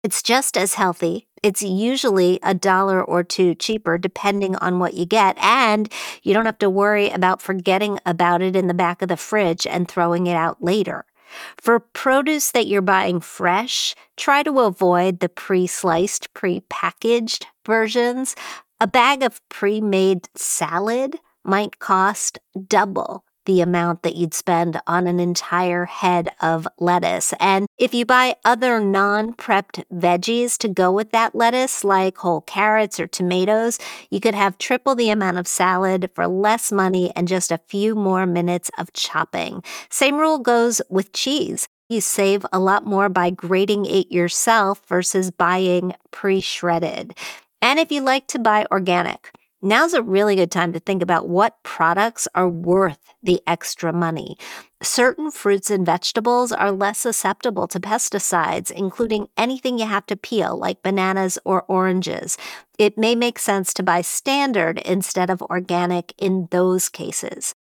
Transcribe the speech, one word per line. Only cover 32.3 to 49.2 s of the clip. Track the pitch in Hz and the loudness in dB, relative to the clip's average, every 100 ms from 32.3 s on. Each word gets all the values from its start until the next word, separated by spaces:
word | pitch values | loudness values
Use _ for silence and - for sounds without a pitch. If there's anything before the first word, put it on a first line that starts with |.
| 160 | -2
carrots | - 196 214 214 208 - | -4 0 2 2 0 -4
or | 175 | -8
tomatoes, | - 180 180 185 214 233 233 - - - | -4 -2 0 2 2 0 -4 -10 -18 -6
you | 196 | -2
could | 226 | 0
have | 208 196 185 | 2 0 0
triple | - 247 277 | -2 0 0
the | 247 226 | 0 2
amount | 214 190 180 | 2 0 -2
of | 180 | -4
salad | - 185 185 190 190 185 | 0 2 2 2 0 -2
for | - 175 | -2 -2
less | 185 208 226 - | 2 0 0 0
money | 202 190 185 180 | 0 2 2 0
and | - 175 | -2 -2
just | 185 - | -2 -2
a | 165 _ | -4 _
few | 202 214 | -2 0
more | 214 196 185 | 0 0 2
minutes | 185 175 175 175 - - | 0 0 0 -2 -4 -10
of | 175 | -10
chopping. | - - 160 160 - 165 - - - - | -6 -4 -4 -4 -4 -6 -8 -14 -16 -10
Same | - 277 294 | 0 0 2
rule | 311 311 | 0 2
goes | 240 240 233 220 - | 2 2 2 0 -2
with | 190 190 | -4 -4
cheese. | - 262 285 - - - _ _ | -6 -2 -2 -4 -6 -8 _ _
You | 233 | -4
save | - - 196 202 - | -2 0 2 0 -2
a | 190 | 0
lot | 190 202 208 | 2 0 0
more | 190 202 | 0 2
by | 185 175 | 2 0
grating | 180 175 190 202 202 | 0 0 0 2 0
it | 190 196 180 | 2 0 0
yourself | 175 175 - - 226 196 196 _ | 0 0 0 2 4 2 -2 _
versus | 180 180 190 185 | -2 0 0 -2
buying | - 175 185 185 180 180 - _ | 0 0 2 2 2 0 -8 _
pre-shredded. | - 202 190 - - 175 165 165 - - - - - _ _ | -6 0 0 -2 -4 -2 0 -2 -6 -12 -14 -16 -16 _ _
And | 233 294 | 0 2
if | 320 | 0
you | 294 | 0
like | 262 269 - | 0 0 -2
to | 262 | -2
buy | 226 214 - | 2 2 2
organic, | 196 185 175 170 - | 0 2 0 0 -8